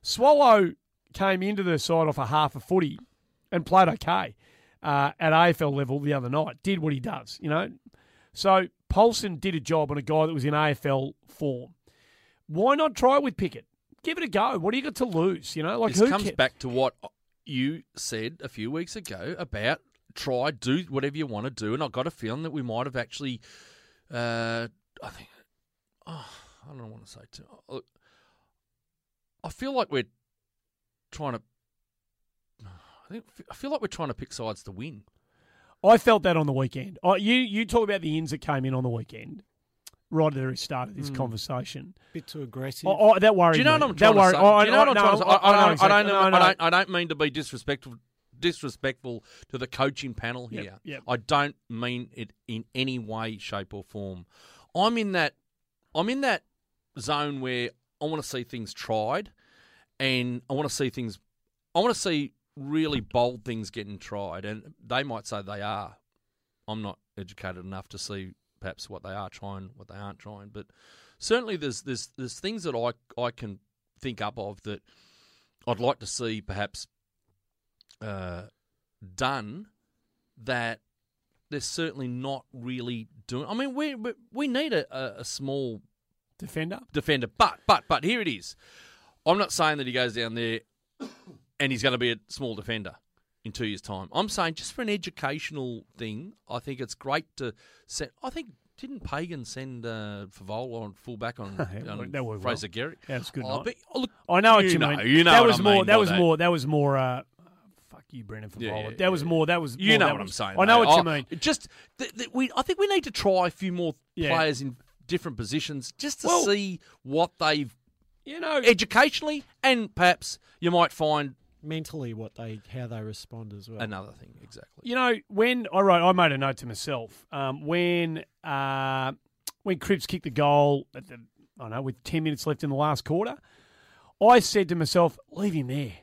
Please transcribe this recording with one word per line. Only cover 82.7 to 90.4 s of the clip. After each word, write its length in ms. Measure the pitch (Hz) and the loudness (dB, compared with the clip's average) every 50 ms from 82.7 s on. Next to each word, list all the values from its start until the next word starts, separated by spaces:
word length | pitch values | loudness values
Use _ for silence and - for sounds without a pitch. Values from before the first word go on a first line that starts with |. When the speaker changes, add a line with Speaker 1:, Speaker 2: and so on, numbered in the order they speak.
| 127 127 120 120 123 113 - _ _ 113 _ | -8 -6 -6 -6 -8 -8 -10 _ _ -20 _
Speaker 2:
doing. 180 | - 123 127 147 | -10 -8 -8 -6
I 60 | - 214 | -6 -6
mean, 200 | 233 269 277 247 | -6 -6 -6 -4
we, 220 | 285 302 302 277 | -6 -6 -6 -6
we, 180 | 226 214 240 - _ _ _ | -8 -10 -10 -10 _ _ _
we 160 | - 240 294 | -8 -6 -4
need 260 | 277 240 262 311 311 226 | -2 -2 -2 -2 -2 -2
a, 120 | 160 - _ - | -2 -4 _ -8
a, 260 | 131 131 117 101 - | -8 -8 -8 -10 -12
a 40 | - | -12
small 560 | - - - 139 135 139 139 135 123 113 101 _ _ _ _ _ _ _ _ _ _ _ | -12 -10 -8 -6 -6 -4 -4 -6 -6 -8 -12 _ _ _ _ _ _ _ _ _ _ _
Speaker 1:
Defender? 420 | - 180 - - 160 156 170 196 - - _ - | -18 -16 -10 -8 -8 -6 -6 -8 -12 -14 _ -8
Speaker 2:
defender, 340 | 151 - - 147 131 120 | -6 -2 0 0 0 -2
but, 320 | 107 _ - 220 170 - - _ | -6 _ 2 2 2 2 -4 _
but, 160 | - 196 131 - - | 2 2 2 2 -2
but 140 | 156 120 - | -2 -2 0
here 180 | 180 240 240 | -2 -2 -2
it 60 | 208 165 | -2 -4
is. 260 | 117 92 - - - _ _ - - - - - - _ _ _ _ _ _ | -6 -6 -12 -16 -20 _ _ -20 -20 -20 -20 -20 -20 _ _ _ _ _ _
I'm 120 | 156 175 | 0 2
not 140 | 202 202 - | 2 0 -2
saying 260 | - - 165 156 151 147 | 0 0 0 0 0 -2
that 80 | 131 | -4
he 60 | 123 123 | -2 0
goes 200 | 127 127 120 104 | 0 0 0 -2
down 200 | 120 117 117 113 | -4 -6 -4 -4
there 260 | 117 | -4